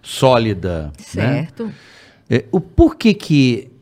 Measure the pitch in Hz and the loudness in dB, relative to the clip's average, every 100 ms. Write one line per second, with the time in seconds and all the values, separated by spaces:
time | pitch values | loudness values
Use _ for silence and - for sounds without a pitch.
0 | - - 135 123 113 92 90 82 76 - | -14 0 2 2 2 -4 -4 -6 -8 -14
1 | - - 107 - 160 - 226 143 - - | -12 -4 -2 -2 -6 -10 -14 -14 -20 -20
2 | - _ _ 120 - 185 - - 330 - | -20 _ _ -4 -2 -4 -2 2 2 4
3 | 220 208 - 151 127 113 - _ | 0 0 0 2 2 0 -8 _